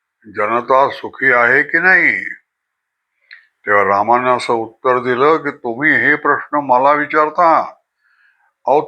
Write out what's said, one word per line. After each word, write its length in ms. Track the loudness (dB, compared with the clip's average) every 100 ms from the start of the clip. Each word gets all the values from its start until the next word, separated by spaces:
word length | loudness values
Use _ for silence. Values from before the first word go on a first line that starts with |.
| _ _ -14
जनता 640 | -6 -2 -2 0 2 2
सुखी 400 | -2 -14 -4 0
आहे 280 | 2 4 2
की 160 | 0 0
नाही. 440 | 2 2 2 -2 -6 -16 _ _ _ _ _ _ _ _ _ -20 _ _ -2
तेव्हा 180 | 0 2
रामानं 520 | 0 2 0 0 -2
असं 160 | -2
उत्तर 460 | -4 -6 -6 -2 -2
दिलं 340 | -2 0 2 0
की 140 | -4 -8
तुम्ही 340 | -10 -4 -2 0
हे 200 | 0 0
प्रश्न 420 | -2 -2 -4 -6
मला 280 | 0 2 2
विचारता, 600 | 0 -2 -2 -2 0 2 2 -2 -10 _ _ _ _ _ _ _ _ -2
अहो 160 | 0